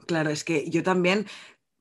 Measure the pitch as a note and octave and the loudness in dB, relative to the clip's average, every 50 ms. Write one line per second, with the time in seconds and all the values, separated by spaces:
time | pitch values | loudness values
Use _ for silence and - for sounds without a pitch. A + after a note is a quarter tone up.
0 | - - F3 D#3+ D3+ D#3 D3+ D3 - - E3 C#3+ - E3 D#3+ E3+ - F#3 F#3 F#3 | -4 -2 0 0 0 0 -2 -4 -2 -2 -2 -2 0 0 -2 0 2 2 2 2
1 | F3 F3+ F#3+ A3 G3+ - - - - - - _ _ _ _ _ | 4 2 2 0 -2 -6 -10 -18 -20 -20 -20 _ _ _ _ _